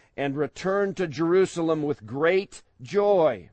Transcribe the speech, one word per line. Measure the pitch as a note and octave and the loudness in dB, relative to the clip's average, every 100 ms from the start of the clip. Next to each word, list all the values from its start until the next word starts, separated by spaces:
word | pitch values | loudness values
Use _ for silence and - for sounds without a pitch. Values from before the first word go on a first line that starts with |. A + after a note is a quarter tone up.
| _ - | _ -6
and | C#3 C#3 | -4 -4
returned | C#3+ - F3+ G3+ G3 E3+ | -6 -4 -2 -2 -2 -4
to | F3 | -6
Jerusalem | C#3 E3 F#3 F#3+ E3+ E3 D#3+ | -2 2 4 2 0 -2 0
with | D3 C#3+ G#2 | -2 -4 -6
great | C3 E3 F#3+ G3+ - _ - | -2 2 0 -2 -14 _ -20
joy | B2 G3 G3+ G3 D#3 G#2 E2 | -4 0 4 4 4 0 -12